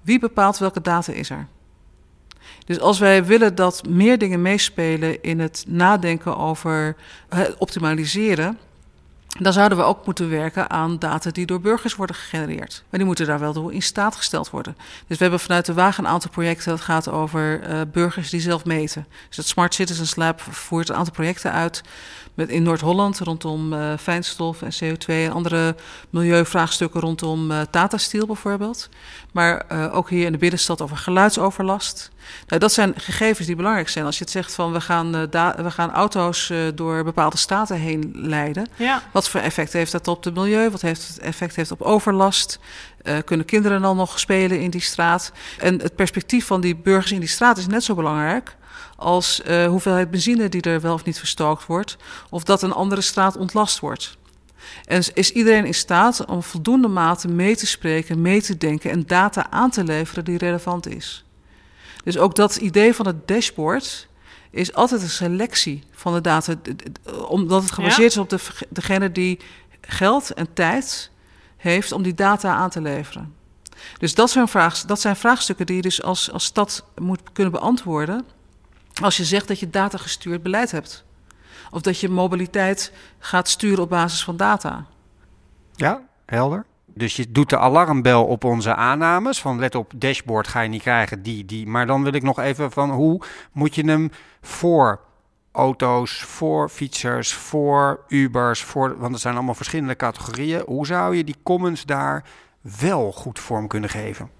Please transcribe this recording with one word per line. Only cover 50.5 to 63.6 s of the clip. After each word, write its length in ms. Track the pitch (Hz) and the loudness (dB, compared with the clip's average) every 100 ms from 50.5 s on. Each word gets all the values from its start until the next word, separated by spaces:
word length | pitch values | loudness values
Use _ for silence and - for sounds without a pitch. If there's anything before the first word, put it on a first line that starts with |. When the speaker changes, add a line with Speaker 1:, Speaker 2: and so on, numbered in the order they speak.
| 180 | 0
Speaker 1:
er 180 | 175 165 | 0 0
wel 140 | 165 | 0
of 100 | 165 | -2
niet 140 | 170 160 | -2 -4
verstookt 480 | - - 151 156 - | -6 0 0 0 -2
wordt, 300 | 165 208 - - - - | -4 -4 -10 -16 -18 -10
of 140 | 175 | -8
dat 180 | 165 196 | 2 2
een 100 | 185 | 2
andere 280 | - 196 196 | 0 -2 0
straat 360 | 190 - 190 190 | -2 2 2 2
ontlast 440 | 190 214 208 - | -2 0 0 0
wordt. 360 | 147 - - - _ _ _ _ - - | -4 -8 -10 -16 _ _ _ _ -20 -20
En 180 | - 180 170 | -2 0 0
is 180 | - 190 | 2 0
iedereen 320 | 233 226 220 | 4 6 6
in 100 | 208 | 4
staat 500 | 165 - 175 220 240 | -2 0 4 4 4
om 180 | - 175 | -4 -6
voldoende 460 | 170 170 160 262 240 | -6 -6 2 4 4
mate 400 | 190 165 175 175 | 4 2 0 0
mee 280 | 170 190 226 | 2 2 2
te 100 | - | -2
spreken, 540 | - 165 160 160 165 | -4 0 -2 0 0
mee 220 | 170 202 | 4 2
te 140 | 208 175 | 2 -2
denken 340 | 156 151 - | 0 -2 -2
en 160 | 175 143 | -2 2
data 400 | 185 202 202 - | 4 4 2 -2
aan 200 | - 247 | 2 2
te 140 | 233 | 2
leveren 400 | 170 156 160 - | -2 -2 -4 -6
die 140 | 170 175 | -4 -2
relevant 480 | 175 175 175 175 - | 0 -2 -2 -6 -6
is? 360 | 175 - - _ _ _ - _ _ - - | -12 -12 -14 _ _ _ -20 _ _ -20 -12
Dus 140 | - 175 | -6 2
ook 160 | 185 | 4
dat 220 | 160 202 - | 6 4 2
idee 380 | 208 180 220 | 0 6 6
van 120 | 233 202 | 6 0
het 220 | 165 - | -2 -2
dashboard 800 | 208 226 - | 0 0 -2